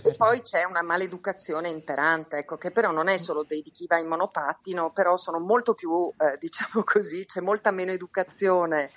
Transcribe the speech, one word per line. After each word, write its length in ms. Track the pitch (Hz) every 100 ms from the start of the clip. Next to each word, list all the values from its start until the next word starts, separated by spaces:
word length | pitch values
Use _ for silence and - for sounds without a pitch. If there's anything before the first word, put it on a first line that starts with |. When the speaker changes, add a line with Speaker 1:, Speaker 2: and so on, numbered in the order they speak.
Speaker 1:
E 0 |
Speaker 2:
certo. 140 | - -
Speaker 1:
poi 260 | 226 233
c'è 220 | - 180
una 180 | 180 180
maleducazione 880 | 170 175 190 180 202 190 - 156 170
imperante, 680 | 160 156 139 151 165 151 147
ecco, 200 | 143 156
che 140 | 180
però 200 | 202 214
non 180 | 160 170
è 80 | 190
solo 260 | 175 151
dei, 180 | 151 151
di 100 | 151
chi 140 | - 175
va 120 | 170
in 80 | 165
monopattino, 840 | 165 190 175 143 160 - 180 165
però 260 | - 180 180
sono 220 | - 165
molto 340 | 175 233 240
più, 360 | 220 170 165 175 -
eh, 200 | 151 139
<laughs> 0 |
diciamo 440 | 165 - 214 220 196
così, 400 | 214 190 175 196
c'è 160 | -
molta 300 | 180 208 220
meno 200 | 190 185
educazione, 1000 | 185 180 - 180 - 196 185 170 156 139